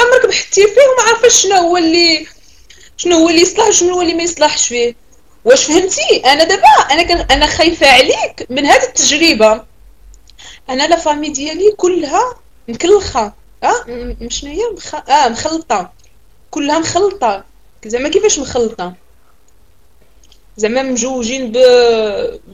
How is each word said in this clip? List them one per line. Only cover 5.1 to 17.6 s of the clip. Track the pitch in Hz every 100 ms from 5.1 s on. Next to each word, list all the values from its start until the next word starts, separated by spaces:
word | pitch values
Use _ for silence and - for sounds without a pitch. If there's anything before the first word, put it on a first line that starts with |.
| _ _ _
واش | 220 269
فهمتي؟ | 302 330 370 571 659 -
انا | 254 294
دابا | 330 392 880 508 -
انا | 302
كن-، | 349 339 285
انا | 277 294
خايفه | - 320 330 285
عليك | 247 294 679 679 - -
من | 262 285
هذه | 523
التجربه. | 508 - - 294 330 226 214 226 - _ - _ - - _ - - - -
انا | 254 311
لا | 330
فامي | 311 294 302
ديالي | 269 302 330 415 415
كلها | 359 349 285 349 494 - - - -
مكلخه، | 233 339 403 - 262 202 - - -
اه | 381 480 240
م-، | 240 247 226
م-، | 233
شنو | - 285
هي | 311 466 381
مخ-، | - 302 -
اه | 294 247
مخلطه، | 233 302 320 - 208 185 _ _ _ - _ -
كلها | 311 285 320
مخلطه. | 330 349 403 381 233 196 - _